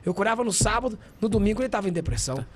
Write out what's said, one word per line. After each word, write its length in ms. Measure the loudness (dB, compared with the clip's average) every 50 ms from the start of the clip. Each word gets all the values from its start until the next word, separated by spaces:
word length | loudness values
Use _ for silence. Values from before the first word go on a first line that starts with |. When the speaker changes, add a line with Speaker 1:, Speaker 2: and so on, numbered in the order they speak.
| -4
Speaker 1:
Eu 80 | -4 0
curava 320 | 2 2 2 2 2 0
no 80 | 0 2
sábado, 460 | 2 2 2 2 0 -2 -2 -6 -6 -12 -18 -8 -4
no 120 | -2 0
domingo 320 | 2 4 4 2 2 2 0
ele 80 | 0
tava 180 | 0 0 0 0
em 40 | -2
depressão. 440 | 0 -2 -2 -2 -2 -2 -2 -4
Speaker 2:
Tá. 80 | -4 -6 -8 -10